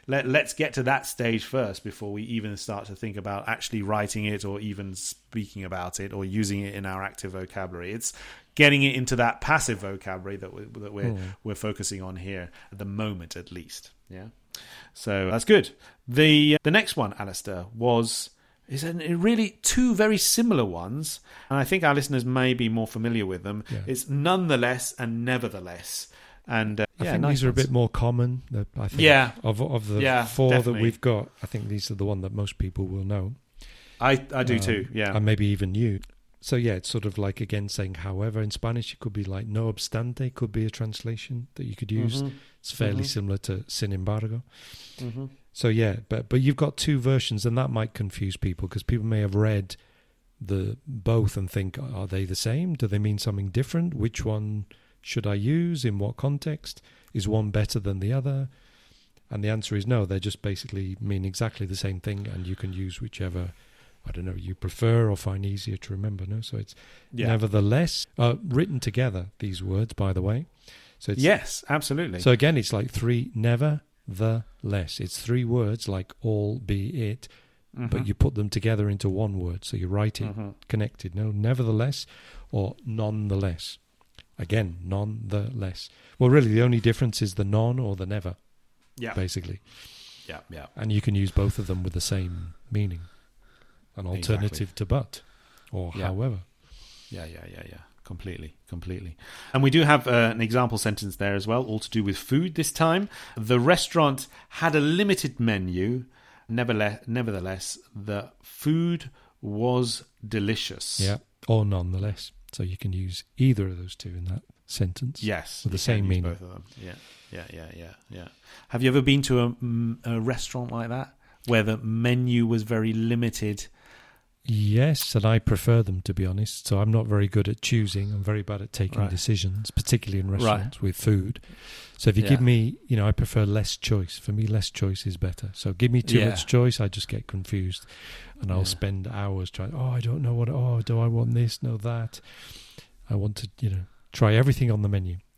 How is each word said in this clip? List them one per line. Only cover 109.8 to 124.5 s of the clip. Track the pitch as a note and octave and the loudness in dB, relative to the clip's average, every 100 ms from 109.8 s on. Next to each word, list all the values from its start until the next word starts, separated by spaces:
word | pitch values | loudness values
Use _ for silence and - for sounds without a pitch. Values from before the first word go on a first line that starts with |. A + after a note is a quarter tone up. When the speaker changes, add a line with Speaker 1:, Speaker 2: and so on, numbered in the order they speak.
| A#2+ - - _ G#2+ | 0 -2 -10 _ -6
Speaker 1:
delicious." | A2 G2+ A2 - - - - | -2 0 -2 -4 -8 -8 -2
Speaker 2:
Yeah, | G2 G2+ - _ - | 0 0 -6 _ 0
or | A2+ | 2
nonetheless. | G#2 F#2 F2 F#2 G#2 - - - - | 2 0 -2 -2 -4 -6 -10 -18 -16
So | - | -8
you | F#2 F#2 | -6 -4
can | G2 | -4
use | F#2 F#2 F2 - - | -4 -4 -8 -12 2
either | C3 G#2 F#2+ | 4 4 0
of | F2+ | -6
those | F2+ | -12
two | - - | -12 -12
in | F2+ | -8
that | F2+ F#2 - _ _ | -6 -8 -10 _ _
sentence | - F#2+ F2+ C3 - | -2 -2 -2 -6 -4
Speaker 1:
Yes, | G#2+ F#2+ - - | -4 -4 -6 -8
Speaker 2:
with | - | -4
the | F#2 | -2
Speaker 1:
you | |
can | |
Speaker 2:
same | - G#2+ F#2+ | 0 2 2
Speaker 1:
use | |
Speaker 2:
meaning. | F2+ F2 | 2 0
Speaker 1:
both | F2 | -6
of | F2+ | -12
them. | F#2 F2 - | -18 -20 -18
Yeah, | F#2+ - - - _ | -16 -16 -20 -20 _
yeah, | F2 D#2+ | -16 -14
yeah, | E2 E2 F2 | -16 -16 -16
yeah, | E2+ - _ | -18 -20 _
yeah. | F2+ F2 - - - - | -18 -18 -20 -20 -20 -8
Have | A#2 | 2
you | B2+ | 4
ever | C#3 | 6
been | C3 C#3 | 6 4
to | C3+ B2 | 4 4
a, | A#2+ | 2
mm, | A#2 B2 A#2 A#2 A#2 | 0 -2 0 -2 -4
a | A#2+ A2+ | -4 -2
restaurant | A2+ A#2+ - B2+ B2 | -2 -4 -6 -8 -6
like | A#2 A2+ | -6 -6
that | B2 - _ _ _ - | -8 -8 _ _ _ 2
where | A2+ | 4
the | G#2+ A2 | 4 0
menu | A2 A2+ A#2+ B2 B2 A#2+ | 0 0 2 2 4 4
was | A2+ A2+ | 4 2
very | G#2+ A2+ A2 | 0 0 0
limited? | A2 A2+ A#2 A#2 - G#2+ G#2 - - - - - _ _ _ | 0 2 2 0 0 -4 -4 -8 -18 -20 -20 -20 _ _ _
Speaker 2:
Yes, | - | -2